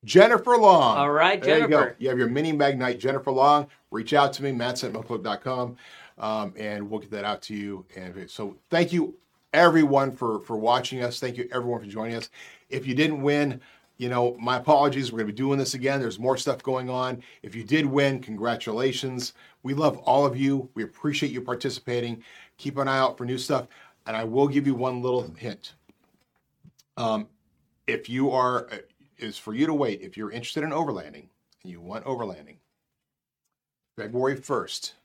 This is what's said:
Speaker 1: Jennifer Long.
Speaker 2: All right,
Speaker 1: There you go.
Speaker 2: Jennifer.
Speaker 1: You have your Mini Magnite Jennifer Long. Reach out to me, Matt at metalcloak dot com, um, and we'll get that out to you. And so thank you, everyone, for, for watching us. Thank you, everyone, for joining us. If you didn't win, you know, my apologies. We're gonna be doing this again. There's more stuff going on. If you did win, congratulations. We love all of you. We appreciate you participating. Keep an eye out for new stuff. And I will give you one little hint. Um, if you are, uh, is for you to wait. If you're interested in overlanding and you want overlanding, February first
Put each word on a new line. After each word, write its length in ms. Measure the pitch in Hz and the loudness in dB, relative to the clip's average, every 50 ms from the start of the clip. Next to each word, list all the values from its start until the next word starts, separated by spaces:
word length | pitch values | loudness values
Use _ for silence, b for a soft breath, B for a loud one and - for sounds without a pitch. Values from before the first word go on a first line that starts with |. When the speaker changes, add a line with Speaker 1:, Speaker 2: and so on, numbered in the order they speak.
| - | -8
Speaker 1:
Jennifer 540 | 113 - 185 208 233 240 214 - 247 240 | 6 8 8 10 10 6 2 4 4 4
Long. 400 | 240 214 196 185 160 135 120 107 | 8 10 10 10 10 8 6 4
Speaker 2:
All 140 | 143 143 143 | 4 2 2
right, 300 | 147 156 160 180 202 196 | 4 4 4 4 4 2
Speaker 1:
There 180 | - - 160 156 | 2 4 4 4
you 80 | 151 | 4
go. 120 | 143 151 147 | 4 4 4
Speaker 2:
Jennifer. 160 | 139 120 - | 4 2 -2
Speaker 1:
You 120 | _ 120 131 | _ -2 -2
have 80 | 123 | 0
your 100 | 123 120 | 2 0
Mini 240 | 117 123 143 156 160 | 0 0 0 0 0
Magnite 480 | 156 147 147 143 139 127 127 127 123 123 | 0 2 2 2 2 0 -2 -4 -4 -2
Jennifer 320 | - 131 135 135 135 143 | -2 -2 -2 -2 -2 -2
Long. 360 | 131 127 135 143 147 147 143 143 b b b _ | 2 4 6 6 6 6 2 -2 b b b _
Reach 240 | - 110 113 - 151 | -8 -8 -4 2 4
out 200 | 143 143 139 139 | 4 4 4 2
to 100 | - 139 | -4 -6
me, 80 | 139 | -4
Matt 320 | 131 120 120 123 123 - 127 | -4 -2 -4 -4 -4 -6 -6
at 80 | 113 | -8
metalcloak 320 | 107 113 110 - 120 107 92 | -8 -8 -8 -6 -8 -6 -4
dot 180 | 113 104 - | -6 -6 -6
com, 360 | - 131 131 127 123 123 123 B B B B B B B B | -6 -6 -4 -4 -4 -6 -8 B B B B B B B B
um, 360 | _ 110 107 110 110 104 98 92 | _ -6 -4 -4 -4 -4 -6 -8
and 320 | - 107 107 104 104 101 104 | -10 -8 -8 -8 -8 -8 -8
we'll 100 | 110 107 | -8 -10
get 120 | 107 101 | -8 -10
that 120 | 107 104 101 | -10 -8 -6
out 180 | 104 104 95 - | -6 -6 -6 -8
to 120 | - 107 | -10 -10
you. 300 | 104 101 101 98 92 92 _ - | -8 -8 -8 -10 -12 -14 _ -18
And 340 | 95 92 90 90 98 92 - | -16 -16 -14 -14 -14 -16 -16
so 280 | - - 107 101 95 _ _ _ | -12 -12 -12 -12 -12 _ _ _
thank 220 | 170 170 175 170 | 0 0 0 2
you, 240 | 175 175 151 - - _ _ _ _ _ _ _ - | 2 -2 -2 -2 -6 _ _ _ _ _ _ _ 4
everyone, 580 | 156 175 170 156 165 156 139 139 139 135 135 | 6 8 8 8 6 4 6 4 2 2 2
for, 300 | 127 - 123 117 110 101 | -2 -4 -4 -4 -4 -4
for 160 | - - 117 | -6 -6 -6
watching 440 | 107 107 117 120 127 123 - 131 127 123 | -2 2 2 2 2 0 -4 -6 -4 -4
us. 180 | 120 120 - | -6 -4 -6
Thank 160 | 135 127 120 | -8 -8 -6
you, 100 | 123 120 - 127 | -8 -10 -6 -6
everyone, 260 | 127 120 120 - 92 | -4 -4 -4 -6 -6
for 80 | 92 | -8
joining 300 | 101 98 110 110 117 117 | -10 -8 -8 -6 -6 -6
us. 120 | 113 - - B B B B B B B B | -8 -10 -12 B B B B B B B B
If 160 | 131 131 131 | -8 -8 -4
you 80 | 135 123 | -4 0
didn't 280 | 135 156 160 156 143 | 2 2 2 0 0
win, 400 | 135 143 147 147 147 143 123 127 b b b b b b b | 0 0 2 2 0 0 -2 -8 b b b b b b b
you 120 | _ - 123 | _ -6 -2
know, 260 | 123 123 120 123 120 107 | 0 2 2 0 0 -2
my 180 | 113 120 127 | -2 -2 -2
apologies. 540 | 123 123 151 151 139 143 143 127 135 135 117 | 0 4 4 6 6 6 4 2 0 -4 -4
We're 80 | 113 113 | -4 -4
gonna 120 | 110 104 | -4 -4
be 60 | 104 | -4
doing 200 | 110 131 135 139 | -4 -2 0 0
this 160 | 139 131 131 - | 0 -2 -4 -4
again. 280 | 131 123 135 139 139 | -2 -2 -2 -2 0
There's 180 | 127 113 101 101 | -4 -6 -6 -2
more 160 | 120 127 131 | 0 0 0
stuff 260 | 131 - 147 127 - | 0 0 -4 -4 -2
going 280 | - 135 131 127 127 127 | -4 -4 -4 -4 -4 -4
on. 340 | 127 127 127 127 123 123 B B B B | -4 -4 -4 -4 -6 -8 B B B B
If 140 | B 104 - | B -14 -12
you 80 | 117 107 | -12 -4
did 220 | 101 139 156 147 | 0 0 0 2
win, 340 | 135 135 143 139 139 135 123 | 2 2 2 2 2 0 -2
congratulations. 1120 | 127 113 110 101 107 120 117 - - 113 107 113 131 135 127 - - 131 127 123 123 - b b b b b b - | -8 -10 -8 -4 -2 -2 -2 -4 -4 -6 -4 0 0 -2 -2 -2 -6 -6 -6 -6 -8 -10 b b b b b b -8
We 100 | 131 139 | -6 -2
love 240 | 143 160 147 127 - | 2 2 0 0 0
all 260 | - - 123 139 143 | 0 2 4 4 4
of 100 | 139 123 | 2 0
you. 340 | 131 135 135 139 135 131 - _ | 0 0 0 0 0 -4 -6 _
We 100 | 110 107 | -8 -8
appreciate 480 | - _ - - 151 143 - 156 139 | -8 _ -6 -4 -4 -2 -2 -4 -4
you 80 | 117 123 | -4 -6
participating. 840 | 123 - 120 120 - 135 117 - _ 123 120 120 120 120 117 113 B B B B B B B | -6 -6 -6 -4 -4 -6 -6 -6 _ -4 -4 -4 -2 -4 -8 -10 B B B B B B B
Keep 200 | _ - 139 139 | _ -10 -8 -4
an 100 | 139 135 131 | -2 0 0
eye 100 | 135 135 | 2 2
out 180 | 131 123 - | 2 0 0
for 80 | - 127 | -4 -6
new 120 | 123 127 | -6 -4
stuff. 300 | 131 - - 147 127 123 b b b b b b b _ | -6 -2 0 0 -2 -2 b b b b b b b _
And 120 | - 113 | -6 -6
I 80 | 110 113 | -6 -4
will 240 | 110 113 131 143 143 | 0 2 2 2 4
give 180 | 135 143 139 | 2 2 2
you 80 | 139 135 | 2 0
one 260 | 117 123 127 127 123 | 0 -2 -4 -4 -2
little 200 | 120 127 123 123 117 - 80 | -2 -2 -2 -2 -2 -6 -14
hint. 380 | - 117 113 95 - - - - _ _ _ _ _ _ _ _ _ _ _ _ _ _ _ _ _ _ - _ _ _ _ _ | -12 -12 -12 -12 -12 -16 -20 -20 _ _ _ _ _ _ _ _ _ _ _ _ _ _ _ _ _ _ -20 _ _ _ _ _
Um, 320 | - 120 113 110 107 107 - _ _ _ _ _ _ _ _ _ _ _ | -4 -2 -2 -2 -2 -4 -8 _ _ _ _ _ _ _ _ _ _ _
if 220 | - 117 - - - | -6 -6 -6 -6 -6
you 220 | 120 127 135 139 | -2 0 0 2
are, 360 | 123 131 127 127 123 120 - - | 2 2 2 2 0 -2 -4 -6
uh, 100 | 113 - - _ _ _ _ _ _ | -14 -14 -14 _ _ _ _ _ _
is 200 | _ 117 107 101 | _ -12 -10 -10
for 160 | - - 110 107 | -12 -10 -8 -2
you 120 | 123 156 | 0 0
to 80 | 160 151 | 0 2
wait. 280 | 143 143 117 101 90 | 0 0 -2 -2 -6
If 160 | 92 92 - | -10 -16 -12
you're 140 | 107 107 98 | -10 -10 -8
interested 320 | 107 120 120 - - 156 147 | -8 -10 -10 -8 -6 -6 -6
in 80 | 160 | -4
overlanding 560 | 143 160 165 147 113 92 78 73 71 73 76 _ _ _ _ _ _ _ _ | -4 -4 -4 -4 -6 -8 -10 -14 -20 -20 -20 _ _ _ _ _ _ _ _
and 80 | 185 | -18
you 80 | 90 85 | -18 -16
want 240 | 85 90 101 110 - | -14 -12 -12 -10 -8
overlanding, 540 | 139 131 120 113 98 87 76 73 73 80 _ _ _ _ _ _ _ _ _ _ _ _ _ _ _ _ _ _ _ _ _ _ _ _ _ _ _ _ | -8 -6 -6 -6 -10 -10 -14 -18 -20 -20 _ _ _ _ _ _ _ _ _ _ _ _ _ _ _ _ _ _ _ _ _ _ _ _ _ _ _ _
February 400 | - 104 107 120 123 127 135 139 | -14 -12 -6 -4 0 0 0 -2
first 600 | 135 - - 139 110 90 - - - - - - _ | -2 -4 -4 -2 -2 -2 -6 -10 -10 -10 -12 -14 _